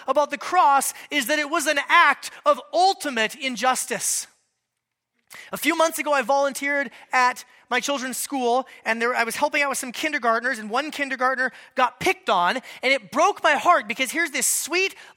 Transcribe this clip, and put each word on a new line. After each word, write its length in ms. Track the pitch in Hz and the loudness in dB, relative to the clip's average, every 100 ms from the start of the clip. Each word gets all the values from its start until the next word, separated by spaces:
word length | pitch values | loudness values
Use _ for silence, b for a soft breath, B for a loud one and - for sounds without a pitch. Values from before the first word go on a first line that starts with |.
| - | -2
about 240 | 269 285 | 0 0
the 80 | 285 | -2
cross 560 | - 359 302 277 - B B | -2 4 4 4 0 B B
is 160 | 294 226 | -2 0
that 140 | 302 | 0
it 100 | 294 | 0
was 160 | 330 294 | -2 0
an 140 | 285 269 | -2 4
act 420 | 330 311 - - B 294 | 6 6 2 -4 B 0
of 140 | 262 - | 0 0
ultimate 600 | 330 381 370 294 240 214 | 2 2 2 -2 -2 -2
injustice. 960 | 269 269 226 254 254 - 202 - - - _ _ _ _ _ _ _ _ _ _ B B | -4 -8 -2 0 0 -4 -4 -4 -4 -6 _ _ _ _ _ _ _ _ _ _ B B
A 40 | 185 | -4
few 200 | 277 330 | 0 2
months 220 | 320 320 | 2 0
ago, 140 | 294 | 0
I 100 | 285 | 0
volunteered 680 | 220 277 277 - 277 285 247 B B | 2 2 0 -2 -4 -2 -4 B B
at 320 | 262 247 254 b b - | 2 2 0 b b -6
my 120 | 247 | -4
children's 360 | - 285 254 233 | -2 -4 -4 -8
school, 520 | - 277 240 247 247 B | -6 -2 0 0 -2 B
and 180 | 220 226 | -6 -2
there, 120 | 240 | -2
I 100 | 240 | 0
was 100 | 226 | -2
helping 280 | - 294 294 | -2 -2 0
out 60 | 285 | -2
with 100 | 254 | -2
some 140 | 254 | -6
kindergartners, 680 | - 311 294 233 226 240 233 | -6 -4 -2 0 0 -2 -4
and 100 | 214 | -4
one 220 | 240 302 | -4 -4
kindergartner 580 | - 269 254 254 254 254 B B | -4 -6 -2 0 0 -4 B B
got 240 | - 254 - | -2 0 0
picked 320 | 370 370 - | -2 -2 0
on, 260 | 196 175 247 B B | 2 2 0 B B
and 100 | 247 | 0
it 180 | 269 196 | 0 -2
broke 320 | 247 370 415 | 2 2 4
my 120 | 330 | 2
heart 340 | 269 339 320 214 | 4 4 4 2
because 240 | 233 262 | -4 -4
here's 180 | 302 339 | -2 -4
this 160 | 262 - | -2 -2
sweet 480 | - - 339 381 B B | -2 -2 -2 -2 B B